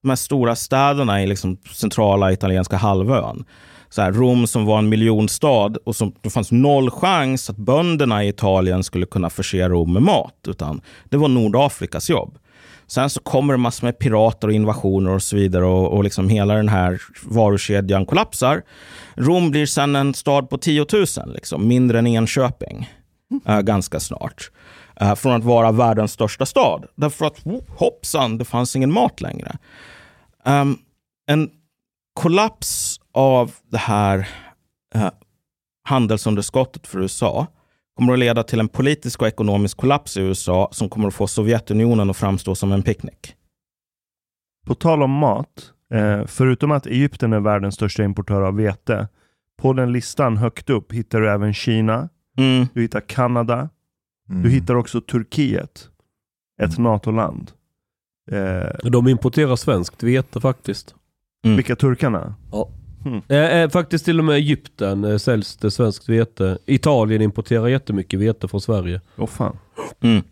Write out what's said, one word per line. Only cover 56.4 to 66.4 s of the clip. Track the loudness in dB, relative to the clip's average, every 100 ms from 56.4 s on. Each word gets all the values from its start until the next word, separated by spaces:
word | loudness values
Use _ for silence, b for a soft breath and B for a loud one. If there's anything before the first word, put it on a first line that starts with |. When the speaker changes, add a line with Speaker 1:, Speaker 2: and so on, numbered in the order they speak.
| _ -6
Speaker 2:
ett | -4 0
Speaker 3:
Mm. |
Speaker 2:
nato-land. | 0 0 -2 -2 -4 -6 -16 _ _ _ _ _ _ _ -8
Eh, | -6 -4 -4 -6 -6 0
Speaker 4:
De | 2 2
importerar | 2 0 0 0 0
svenskt | 0 -2 -2 -4
vete | 0 0 -2 -4
faktiskt. | -2 -2 -8 -10 -12 _ _ _ _ _ 2
Speaker 1:
Mm. | 2
Speaker 2:
Vilka, | 2 0
turkarna? | 2 2 0 -2 -6 -14 -10
Speaker 4:
Ja. | -6 -6 -10 -20 -12
Speaker 2:
Hmm. | -8 -8 0
Speaker 4:
Eh, | 2
eh, | 2 2 2
faktiskt | 0 -2 -4 0
till | 0
och | 2
med | 0
Egypten, | 0 -2 -6 -6 -4 -2
eh, | 0 0
säljs | 0 -2 -2 -4
det | -4
svenskt | 0 -2 -2 -2
vete. | 0 0 -2